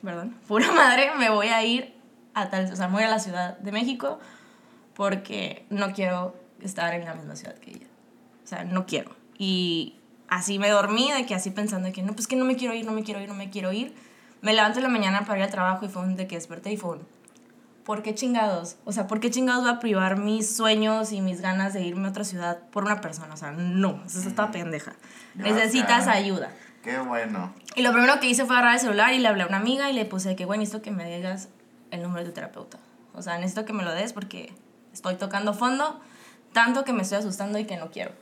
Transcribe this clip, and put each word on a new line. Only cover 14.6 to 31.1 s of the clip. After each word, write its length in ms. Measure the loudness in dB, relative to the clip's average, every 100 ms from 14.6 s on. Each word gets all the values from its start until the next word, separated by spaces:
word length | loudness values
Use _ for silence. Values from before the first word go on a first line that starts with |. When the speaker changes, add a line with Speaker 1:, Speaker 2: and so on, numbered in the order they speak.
| 6 4
Speaker 1:
en 60 |
la 40 | 0
mañana 360 | 2 2 2 0
para 120 | 0
ir 40 |
al 60 | 0
trabajo 340 | 0 0 0
y 40 | -4
fue 140 | -4
un, 120 | -4 -2
de 100 | -4
que 100 | -8
desperté 360 | -10 -12 -8
y 40 | -6
fue 160 | -6
un, 100 | -8 -12 -20 -20 -20 -20 -20 -20 _
"¿Por 180 | -8 -6
qué 120 | -4
chingados? 640 | -4 0 2 2 0 -4 -14
O 80 | -8
sea, 140 | -4 -2
¿por 100 | 0
qué 100 | 0
chingados 340 | 2 2 2
voy 80 | 2
a 60 | 0
privar 360 | 2 2 2 2
mis 360 | 0 0 0 0
sueños 560 | 2 4 4 2 0
y 80 | -2
mis 200 | -2 -2
ganas 340 | -2 0 0
de 80 | -2
irme 240 | -4 -2 -4
a 40 |
otra 140 | -4
ciudad 360 | -6 -4 -4 -4 -6
por 140 | -4
una 160 | -2 -2
persona?". 340 | -4 -10 -14
O 20 | -12
sea, 140 | -10
no, 520 | -4 -2 2 2 0 -8
o 20 |
sea, 140 | -6 -6
está 160 | -2
Speaker 2:
Ujú. 80 | -2
Speaker 1:
pendeja. 420 | -2 -6 -8 -10 -16 -20 -20 -20
Speaker 2:
Gracias. 220 | -6 0 2
Speaker 1:
Necesitas 480 | 4 2 4 4 6
ayuda. 440 | 4 2 -2 -4 -10 -20 -14 -6
Speaker 2:
Qué 140 | -4
bueno. 520 | -2 -2 -2 -4 -6 -10 -12
Speaker 1:
Y 80 | 0
lo 80 | 4
primero 300 | 6 6 6
que 80 | 4
hice 160 | 2
fue 100 | 4
agarrar 200 | 6 6
el 60 | 6
celular 320 | 4 4 4
y 60 | 6
le 80 | 4
hablé 160 | 4
a 60 | 2
una 80 | 0
amiga 340 | 0 0 0
y 20 |
le 120 | 0
puse 320 | -2 -4 -4 -4
que, 80 |
"Güey, 160 | -2 -2
necesito 220 | -2 -6
que 100 | -8
me 120 | -8 -6